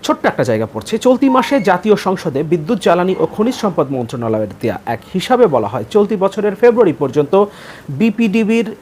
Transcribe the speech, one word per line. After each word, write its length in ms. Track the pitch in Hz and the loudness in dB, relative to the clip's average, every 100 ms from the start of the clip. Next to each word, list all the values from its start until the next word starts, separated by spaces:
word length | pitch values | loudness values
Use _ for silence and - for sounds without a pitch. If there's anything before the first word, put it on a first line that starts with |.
| - | -2
ছোট্ট 180 | 311 269 | 0 0
একটা 120 | - 123 | 0 0
জায়গা 180 | 110 110 | 0 -2
পড়ছি। 200 | - - 220 247 | -6 -6 0 2
চলতি 220 | 254 269 254 | 4 4 2
মাসে 180 | 247 277 196 | 2 0 2
জাতীয় 260 | 180 214 202 202 | 0 2 0 0
সংসদে 340 | 185 170 135 160 | -4 -4 -4 -2
বিদ্যুৎ, 280 | 170 151 226 190 | -2 0 0 2
জ্বালানি 280 | 175 180 185 | 2 2 0
ও 40 | 160 | -2
খনিজ 240 | - 220 247 | 0 -2 0
সম্পদ 240 | 208 165 139 131 | -4 -2 -2 -4
মন্ত্রণালয়ের 580 | 117 131 117 110 104 95 | -6 -6 -2 -2 -4 -4
দেয়া 160 | 117 98 - | -6 -6 -6
এক 80 | 117 - | -8 -6
হিসাবে 320 | 185 - 247 220 131 | -8 0 2 4 2
বলা 140 | 101 | -2
হয়, 120 | 123 110 | -6 -2
চলতি 220 | 208 208 214 | 0 0 0
বছরের 340 | 196 208 208 190 | -2 0 -4 2
ফেব্রুয়ারি 320 | 240 226 202 139 | 2 4 2 2
পর্যন্ত 320 | 139 135 143 190 202 - - - - 139 | -2 0 2 2 2 -4 -20 -18 -12 -2
বিপিডিবির 680 | 226 214 226 214 214 226 226 208 | 0 0 0 0 2 0 -2 -8